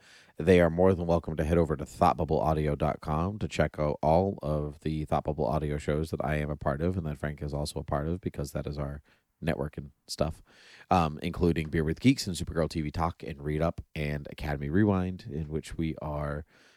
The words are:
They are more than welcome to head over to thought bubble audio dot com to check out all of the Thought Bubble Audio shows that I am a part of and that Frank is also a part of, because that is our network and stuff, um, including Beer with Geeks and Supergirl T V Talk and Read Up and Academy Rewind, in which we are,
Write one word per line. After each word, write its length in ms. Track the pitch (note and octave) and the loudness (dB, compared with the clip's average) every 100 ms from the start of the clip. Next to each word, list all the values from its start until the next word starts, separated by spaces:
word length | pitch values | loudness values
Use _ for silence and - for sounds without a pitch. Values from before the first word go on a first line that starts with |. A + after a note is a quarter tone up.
| - - - - | -10 -20 -16 0
They 220 | D#2+ F2+ | 6 8
are 100 | E2+ | 6
more 240 | E2 F#2 | 6 4
than 120 | F#2 E2+ | 4 2
welcome 280 | E2+ - D#2 | 0 0 -2
to 80 | |
head 140 | D#2 E2+ | 2 4
over 160 | D#2+ | 4
to 100 | C#2+ D2+ | 0 -6
thought 320 | - F2 - | 2 4 4
bubble 200 | D#2 D2+ | 2 2
audio 380 | B1+ D#2 D2+ C#2+ | 2 2 0 0
dot 240 | D#2 - | 0 -2
com 380 | - D2+ F2 G#2 | -2 -2 -2 -4
to 100 | D#2 | -4
check 280 | - D#2 - | 0 0 0
out 180 | D2+ - | -2 0
all 360 | D2+ E2 F#2+ - | 4 4 4 0
of 360 | D2 D2+ D2 C#2+ | -2 -2 -2 -6
the 240 | D#2 D#2 D2+ | -4 -4 0
Thought 180 | D2+ | 0
Bubble 220 | D2+ D2 C2 | 0 0 0
Audio 300 | D2 D2 D2 | 0 0 -2
shows 320 | - D2+ D#2+ | 0 0 0
that 120 | - | -2
I 120 | C2+ D2+ | -2 0
am 140 | D2 | -2
a 60 | D2+ | -2
part 260 | - C#2+ | -2 0
of 140 | E2+ F#2 | 0 0
and 60 | D#2 | -4
that 120 | D2 | -4
Frank 240 | D2+ D2 | -6 -6
is 100 | D2+ | -4
also 260 | D2 D2 - | -4 -4 -6
a 40 | |
part 220 | D2 D2 D2+ | -4 -2 -2
of, 140 | F2 | -2
because 320 | F2+ - D2 | -4 -6 -6
that 140 | D2+ C#2+ | -6 -6
is 120 | D2 | -4
our 220 | C#2 D2 - _ _ _ | -6 -8 -14 _ _ _
network 360 | E2 D2+ D2 - | -4 -2 -4 -8
and 140 | C#2+ - - | -12 -14 -8
stuff, 340 | - D2+ - - - - - - | -2 -2 -4 -14 -20 -20 -12 2
um, 280 | F#2 D#2+ D2+ | 4 4 0
including 480 | E2+ E2+ F2 E2+ D#2 | -6 2 2 2 0
Beer 140 | E2 | 0
with 160 | D#2 D#2+ | 0 2
Geeks 280 | B2 C3+ - | 4 4 0
and 80 | E2+ | -6
Supergirl 320 | E2 E2 D#2 | -4 -2 0
T 120 | E2+ | -2
V 80 | D2+ | -4
Talk 300 | D2 E2 - | -2 -2 -2
and 160 | - C#2 | -10 -8
Read 180 | C#2+ D2+ | -4 0
Up 180 | E2 - - - | 0 -2 -8 -6
and 320 | D2 D2 C#2 | -4 -4 -8
Academy 380 | - D2+ D2 C#2+ | -8 -6 -4 0
Rewind, 560 | E2+ G#2+ F#2+ F#2 F#2 - | 2 4 4 0 -6 -8
in 200 | D2 D2+ | -6 -4
which 280 | D#2 - - | -6 -6 -4
we 200 | E2 - | -4 -4
are, 440 | D2+ D2 D2 D2 D2+ _ _ | -6 -4 -4 -6 -8 _ _